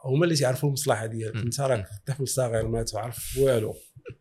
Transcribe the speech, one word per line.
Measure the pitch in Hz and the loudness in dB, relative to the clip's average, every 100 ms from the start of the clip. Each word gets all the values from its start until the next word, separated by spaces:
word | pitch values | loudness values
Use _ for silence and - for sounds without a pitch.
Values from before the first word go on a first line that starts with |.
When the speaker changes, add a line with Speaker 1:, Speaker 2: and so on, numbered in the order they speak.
Speaker 1:
هما | 131 139 | 0 2
اللي | 170 | 4
تيعرفوا | 156 127 127 147 | 4 2 2 0
المصلحه | 135 135 110 113 | 0 0 0 0
ديالك. | 113 110 110 | -4 -4 -4
Speaker 2:
مم. | |
Speaker 1:
انت | 117 139 | -4 -2
راك | 135 117 | 0 0
Speaker 2:
مم. | 92 101 - | -2 -10 -8
Speaker 1:
طفل | 131 127 | -4 -2
صغير | - 123 113 113 | 0 0 0 0
ما | 113 | 0
تعرف | 113 107 117 - - 127 | -2 -4 -6 -8 -6 2
والو، | 135 120 107 - - - - - | 4 4 0 -6 -14 -20 -20 -20